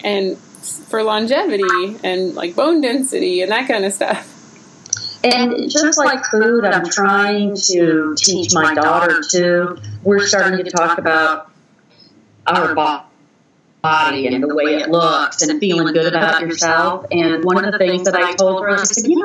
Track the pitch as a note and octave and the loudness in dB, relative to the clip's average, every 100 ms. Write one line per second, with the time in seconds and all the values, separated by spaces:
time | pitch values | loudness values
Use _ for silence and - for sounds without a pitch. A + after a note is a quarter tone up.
0 | G#3 G3+ F#3+ - - - - - - A3 | -4 -2 -2 -6 -12 -16 -12 -12 -6 -4
1 | A3 G#3+ A3+ C#4+ F#4+ G3+ F#3+ F3+ F#3+ G#3+ | 0 0 0 0 0 0 0 0 -2 -6
2 | F#3 F#3 F#3 - E3+ F#3+ D4 E4+ C4 C4 | -4 -2 -4 -4 -6 0 2 2 2 0
3 | C4 - F3+ F3+ F#3 A3 C4 A3+ G3 - | -2 -2 0 0 0 -2 0 -2 -2 -2
4 | - - - - - - - - - - | -2 -4 -6 -20 -20 -20 -20 -20 -8 -8
5 | - - B3 B3 A#3+ - - D4 D#4 D#4 | -8 -4 0 2 0 -2 -2 0 2 2
6 | C#4+ C4 - G#3+ A3+ A#3 G3+ F#3 E3+ G3+ | 2 0 -2 0 2 2 2 0 -2 0
7 | G3 G3+ G3+ G#3 G3+ G3 - F3+ E3+ D#3+ | 2 2 2 0 -2 -2 0 2 2 2
8 | D#3 D3+ - F3+ E3+ D#3+ D#3 D3+ D#3 E3+ | 0 -2 -2 0 0 2 2 2 2 2
9 | F3 D#3 D3+ F3+ F3 F3 F3+ - - - | 2 0 0 0 2 2 0 -6 -12 -6
10 | F#3+ G3+ G3+ G3+ F#3+ F#3 F3+ F3 E3+ E3 | 0 2 2 2 0 0 -2 0 0 0
11 | E3 D#3+ D#3+ D#3 - _ _ _ _ _ | 0 2 2 0 -6 _ _ _ _ _
12 | - _ _ _ - F#3 D#3 D#3 D3+ D3 | -20 _ _ _ -2 0 0 0 0 -2
13 | - _ _ _ _ _ _ _ D#3 D#3 | -8 _ _ _ _ _ _ _ 0 2
14 | D#3 C3+ B2+ C3+ D3 D3 D3+ D3+ D#3 E3+ | 2 0 -2 0 0 0 0 0 0 2
15 | D#3+ C#3+ D3+ - D#3 D3+ G3+ E3+ D#3 D#3+ | 2 2 0 -2 -2 0 0 0 2 2
16 | E3 E3 D#3+ D#3+ E3 D#3+ E3 E3 F#3 F#3 | 2 2 2 0 -2 -2 0 2 0 -2
17 | - F3 E3 D#3+ F3 F#3 G3+ G3 F#3 F#3 | -2 0 2 2 0 0 0 0 2 2
18 | F#3+ F3+ F3 F#3 F#3+ F#3+ G3+ G3 F#3+ G3+ | 0 0 0 2 2 2 0 0 0 -2
19 | A3+ E4+ | 0 2